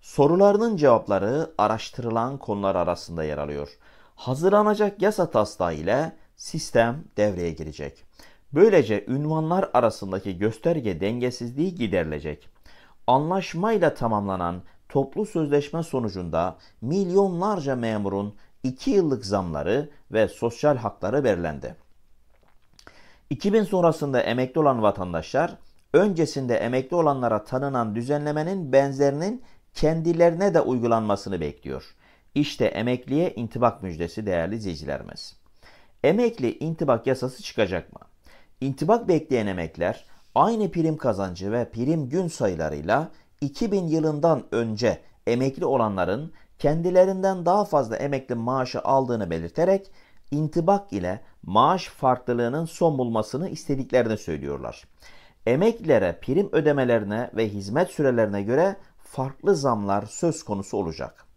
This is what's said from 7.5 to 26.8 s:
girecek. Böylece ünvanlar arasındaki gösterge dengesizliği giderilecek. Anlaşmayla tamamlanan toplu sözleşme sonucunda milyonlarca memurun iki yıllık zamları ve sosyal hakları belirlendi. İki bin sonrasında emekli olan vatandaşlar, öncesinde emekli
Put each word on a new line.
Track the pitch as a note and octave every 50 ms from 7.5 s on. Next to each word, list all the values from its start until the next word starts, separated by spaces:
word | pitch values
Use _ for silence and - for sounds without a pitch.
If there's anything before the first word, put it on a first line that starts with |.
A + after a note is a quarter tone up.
girecek. | D#2+ D2+ D#2+ D#2 D2 - D2 C#2+ - _ - - _ _ - - - _ _ _ -
Böylece | C#3+ F#3+ A3+ G3 F3 C3 G#2 G#2+ G2+ - -
ünvanlar | B2+ C3+ D3 D3+ D#3 D#3 D#3 D#3 F3 F#3+ F#3+ - -
arasındaki | B2 A#2+ A2 G#2 - - G2 F#2+ F#2+ F#2+ G2+ F#2+ F2
gösterge | G2 A2 A2+ - - E3 E3+ D#3+ A#2+ G#2+ F#2 D#2
dengesizliği | E2+ G2+ A#2 B2 B2 B2+ A#2+ - B2 A#2+ A#2+ C#3 D#3 F#3+ F3
giderilecek. | E3+ A#2+ G#2 F2 F#2 E2 D#2 D2+ D2+ D2 D#2 D2+ - - - - _ - - - - - - - - -
Anlaşmayla | - B2 C3+ D3 D#3+ F3+ G3 F3 - - E3 F3+ A3 A3+ G#3 F3 D#3 -
tamamlanan | - C3 A2+ A2 G#2 G2+ G2 F#2+ F#2 F2 E2+ F2 F2 F2 - _ - _ _
toplu | - C#3+ C#3 C#3 - - G#3+
sözleşme | G3+ - E3+ D#3+ C#3+ C#3+ D3 C#3+ C#3+ - E3 E3
sonucunda | - - C3 A#2+ A2 F#2+ F#2+ F2+ E2+ D#2 D#2+ E2+ F#2 F2 - - - _ _
milyonlarca | - A#2+ D#3 G3 G3+ F3+ F3 G3 G3+ G3 F3 E3 F3+ G#3 G#3 F#3 C#3+ C#3 C3+
memurun | B2 A#2 A2+ A2 G#2+ G#2 G2 G2 G2 G2+ G#2 G#2+ - - - _ _ -
iki | C3 B2+ - - -
yıllık | C4+ G3+ F3+ D#3 C3+ A#2+ A2
zamları | G2 G2+ G2+ F#2 F2 D#2 D2 D2 E2 G#2+ C3 D3+ D#3+ - - - _ -
ve | A2 A2 F#2
sosyal | - - - A#2 A#2 - - D3 D3
hakları | B2 A2+ G#2+ - - - F#2 A2+ C#3+ C#3+
belirlendi. | B2 G2+ F2 E2+ D#2+ D2+ C#2 C2+ B1 - - - _ - _ - _ - _ _ _ _ _ _ _ _ - _ _ _ _ - - - - - - - _ _ _
İki | C#3+ - - G3 G3
bin | A3+ G#3
sonrasında | F3+ G3+ F3+ F3 E3 D#3 - D3+ C#3+ C3+ B2
emekli | - - A#2 B2 B2+ B2+ - E3
olan | D#3 C#3+ C3 A#2+ A2
vatandaşlar, | G#2 G2 - F#2 F2+ E2+ E2 E2 - - C3 D#3+ F3 - - - - _ - _ _ -
öncesinde | D#3 F#3+ G#3 F#3+ D#3+ D#3+ C#3+ - C#3+ C3+ B2 A#2+
emekli | - - A#2 B2 B2+